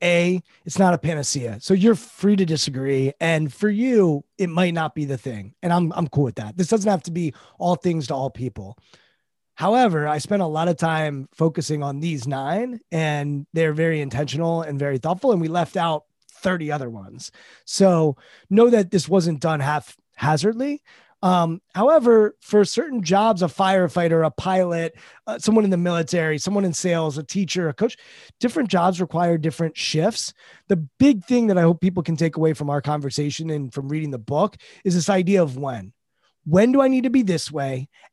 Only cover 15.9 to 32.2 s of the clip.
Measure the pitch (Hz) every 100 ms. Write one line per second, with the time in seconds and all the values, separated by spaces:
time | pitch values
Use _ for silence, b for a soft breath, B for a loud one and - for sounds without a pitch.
15.9 | 151 - _ _ _ 190 180 151 147 123
16.9 | 110 98 - - b b b - - 190
17.9 | 170 156 135 b b b 202 240 226 185
18.9 | 185 151 190 170 151 165 156 139 151 -
19.9 | - _ - 147 156 196 226 277 294 b
20.9 | b b _ 185 180 165 165 _ 175 254
21.9 | 320 240 226 208 - - 208 196 - 320
22.9 | 247 165 196 226 185 175 - 190 190 175
23.9 | 180 170 165 160 - 190 185 180 165 165
24.9 | B B B - 202 214 220 202 175 175
25.9 | 170 160 175 160 151 - 202 190 156 175
26.9 | 165 156 143 151 190 185 185 165 - 226
27.9 | - B B B _ 240 311 233 185 180
28.9 | 175 180 165 175 170 156 - 165 - -
29.9 | 151 190 - - b b b - 185 147
30.9 | - 277 214 - 247 220 180 165 170 190
31.9 | 180 165 156